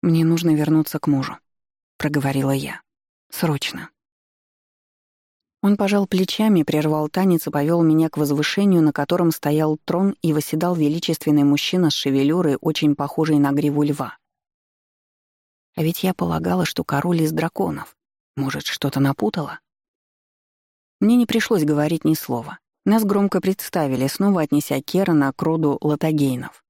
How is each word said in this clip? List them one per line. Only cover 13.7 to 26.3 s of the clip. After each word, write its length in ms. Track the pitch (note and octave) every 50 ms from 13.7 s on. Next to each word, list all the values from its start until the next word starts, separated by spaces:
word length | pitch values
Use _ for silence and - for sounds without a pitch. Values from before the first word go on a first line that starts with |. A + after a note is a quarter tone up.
| C#3+ D3 D3
льва. 340 | D3 D3 C#3+ C3+ A2 - - _ _ _ _ _ _ _ _ _ _ _ _ _ _ _ _ _ _ _ _ _ _ _ _ _ _ _ _ _ _ _
А 80 | - D#3
ведь 220 | D#3+ F3 - -
я 100 | F#3 F#3
полагала, 500 | - F3+ F3 E3 D#3+ D#3+ F3+ F3+ F#3 F3
что 200 | D#3+ - - E3
король 380 | - - C#3 C#3+ F3 F3 E3 D#3+
из 100 | D#3 D#3+
драконов. 640 | D#3+ D#3+ E3 _ - G3 F3+ D3+ C#3+ D3 - _ _ _ _ _ _ _ _ _
Может, 280 | - C3+ C3+ - D3 -
что-то 360 | - - - - C#3 - C3+
напутала? 580 | C#3 C#3 C#3 - - G#3+ - - D3+ C#3 - - _ _ _ _ _ _ _ _ _ _ _ _ _ _ _ _ _ _ _ _ _ _ _ _ _ _ _ _
Мне 160 | - G#3 A#3
не 100 | B3 A#3+
пришлось 380 | - - A3+ G#3+ - A#3 F#3+ D#3
говорить 400 | D3 D3+ D3 D3 D3+ E3 D#3+ -
ни 100 | D#3 D#3+
слова. 460 | D#3 - - C3 A#2+ A#2 D3+ D#3+ - _ _ _ _ _
Нас 200 | - G#3 A3+ A3
громко 360 | G3 G#3 G#3 G3+ G3 - F#3+
представили, 680 | - F#3+ F#3+ _ - - - F#3 D#3 C#3 C3 B2+ -
снова 360 | C#3 - - F#3+ G3+ G3+ F3+ D#3
отнеся 380 | D3 - D3 D3 - C#3 C3+
Керана 520 | C3+ - - F3+ G3 F#3 E3+ D3+ C#3+ C#3 C3+
к 100 | - -
роду 340 | D#3+ D#3+ E3 D#3 D3 C#3 -
Латагейнов. 840 | - D3+ D3+ D3 - D#3+ D#3 D3+ C#3+ C3+